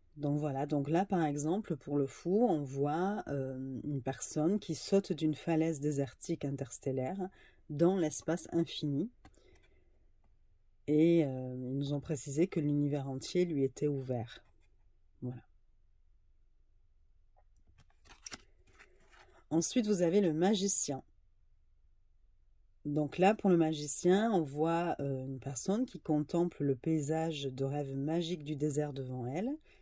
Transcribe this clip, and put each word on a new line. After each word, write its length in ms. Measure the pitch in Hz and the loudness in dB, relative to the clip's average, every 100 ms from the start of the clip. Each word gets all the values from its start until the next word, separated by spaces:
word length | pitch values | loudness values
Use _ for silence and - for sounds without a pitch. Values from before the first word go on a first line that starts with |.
| _ 151 | _ -6
Donc 200 | 143 147 | -2 0
voilà, 280 | 147 135 147 | 0 -2 0
donc 240 | 147 139 | 0 2
là 160 | 170 196 | 2 2
par 180 | 180 | 2
exemple, 540 | 156 147 151 196 - 147 | 2 0 0 -2 -2 -6
pour 200 | - 143 | -2 0
le 100 | 135 | 0
fou, 380 | - 170 202 240 | -4 0 2 4
on 120 | 156 | 2
voit, 600 | 139 135 143 160 190 208 - | -2 -2 0 0 -2 -2 -4
euh, 520 | 143 131 131 135 127 147 | -4 -4 -6 -8 -8 -4
une 160 | 143 | -4
personne 580 | 127 131 - 156 156 208 | -4 -6 -4 0 2 2
qui 160 | - 147 | -2 -6
saute 380 | - 196 - | 0 0 2
d'une 220 | 151 156 147 | 0 0 0
falaise 440 | - 160 160 151 | 0 0 0 0
désertique 640 | 147 139 139 - - 170 | -2 -2 -4 -6 -8 -4
interstellaire 880 | 143 139 127 - 135 131 131 196 185 - - _ - | -4 -6 -8 -6 -4 -2 -2 -4 -6 -10 -20 _ -10
dans 260 | 147 170 190 | 2 4 4
l'espace 540 | 156 - - 170 - | 0 -2 -2 -4 -2
infini. 580 | 170 165 - 147 139 220 - - - - - _ _ _ _ _ _ _ _ _ _ _ _ - | 0 0 -2 -2 -2 -4 -8 -20 -20 -20 -20 _ _ _ _ _ _ _ _ _ _ _ _ 0
Et, 360 | 151 165 170 143 | 4 6 6 4
euh, 300 | 131 127 127 | 0 -6 -6
ils 220 | 127 139 | -4 -4
nous 160 | 139 | -2
ont 80 | 143 | -4
précisé 460 | 143 151 - 139 190 | -4 -6 -4 0 0
que 120 | 170 | 0
l'univers 500 | 147 147 143 143 135 | 0 2 2 0 -4
entier 360 | 131 - 180 175 | -6 -2 0 0
lui 180 | 147 | 2
était 240 | 135 - 151 | 0 0 -2
ouvert. 560 | 139 131 123 120 - - _ _ _ _ _ _ _ | -2 -2 -4 -4 -12 -20 _ _ _ _ _ _ _
Voilà. 200 | 127 123 - _ _ _ _ _ _ _ _ _ _ _ _ _ _ _ _ _ _ _ _ _ _ - - _ - - - - _ _ _ - - - - - - - - | -10 -10 -14 _ _ _ _ _ _ _ _ _ _ _ _ _ _ _ _ _ _ _ _ _ _ -20 -20 _ -20 -20 -18 -18 _ _ _ -20 -20 -20 -20 -20 -20 -20 -2
Ensuite, 360 | 160 - 254 208 | 0 2 2 2
vous 140 | 196 | 4
avez 180 | 170 196 | 4 6
le 140 | 185 | 4
magicien. 680 | 156 185 208 196 - - 131 - _ _ _ _ _ _ _ _ _ _ _ _ _ _ - _ _ 147 | 4 4 4 2 0 0 -4 -10 _ _ _ _ _ _ _ _ _ _ _ _ _ _ -20 _ _ -4
Donc 320 | 147 147 - | -2 -2 4
là, 180 | 190 214 | 4 6
pour 140 | 196 | 4
le 80 | 175 | 6
magicien, 760 | 160 151 147 - 175 196 226 | 4 2 -4 0 4 4 4
on 100 | 196 | 2
voit, 540 | 143 147 160 170 175 - | 0 0 2 2 0 -2
euh, 260 | 139 131 131 | -2 -4 -6
une 140 | 131 | -8
personne 460 | 139 135 - 214 254 | -8 -6 -2 0 -2
qui 140 | - | -4
contemple 640 | - 151 151 170 175 - | -2 0 2 0 0 0
le 120 | 147 127 | -2 0
paysage 680 | 165 160 143 160 165 147 | 0 0 0 -2 -2 -4
de 220 | 139 131 135 | -6 -4 -4
rêve 300 | 147 139 135 | -2 -4 -4
magique 480 | 143 170 165 175 | -2 -2 -2 -4
du 120 | 143 147 | -6 -2
désert 380 | 151 143 147 | 0 0 -2
devant 320 | 135 127 127 123 | -4 -8 -6 -4
elle. 240 | 151 233 311 - - | -4 -4 -6 -10 -20